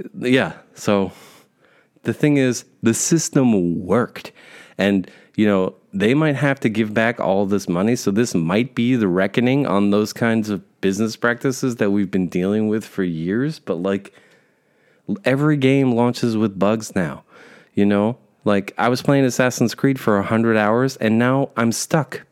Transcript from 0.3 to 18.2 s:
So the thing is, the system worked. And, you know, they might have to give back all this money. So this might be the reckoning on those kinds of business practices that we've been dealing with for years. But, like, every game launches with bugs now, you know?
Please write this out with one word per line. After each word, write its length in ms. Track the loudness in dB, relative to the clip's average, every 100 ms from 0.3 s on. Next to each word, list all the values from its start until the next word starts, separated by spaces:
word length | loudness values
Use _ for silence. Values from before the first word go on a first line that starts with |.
| 0 0 -6 -20
So 400 | -10 -2 0 0 -6 -20 -20 _ _ _ _ _ _
the 100 | -6
thing 240 | 0 2 2
is, 260 | 2 -2 -8 _
the 120 | -2
system 880 | 0 0 0 2 2 4 4 2 -2
worked. 480 | 0 0 0 -6 -18 -20 -20 -20 -14 -2
And, 320 | 2 2 -2 -12 -10
you 120 | -2 2
know, 280 | 2 0 -6 _
they 220 | -2 0
might 220 | 2 0 0
have 220 | 0 0
to 100 | -2
give 240 | -2 -2
back 260 | 0 0 0
all 240 | 0 0
this 240 | 0 -2 0
money. 260 | 0 0
So 160 | 0 0
this 240 | 0 0
might 400 | 0 0 0 0
be 220 | -2 0 2
the 120 | 2
reckoning 580 | 2 0 0 0 0 0
on 240 | 0 2
those 240 | 2 0
kinds 340 | -2 0 0 -2
of 140 | -6 -8 _
business 360 | -2 -2 -2 -2
practices 600 | -2 0 -2 -4 -4 -2
that 140 | 0
we've 200 | 0 0
been 180 | -2 -2
dealing 400 | -2 0 0 0
with 180 | -2 -6
for 160 | -4
years. 540 | -4 -4 -4 -2 -4 -6
But, 160 | -8
like, 400 | -4 -2 -4 -6 -20 _ _ _ _ _ _ _ _ -10 -6 -2
every 320 | 0 2 2
game 340 | 2 4 2
launches 420 | 2 0 0 -2
with 240 | 0 -2 0
bugs 360 | 0 0 -4 -4
now, 280 | -4 -6 -16 -20 -20 -20 _
you 100 | 0
know? 320 | 2 2 0 -2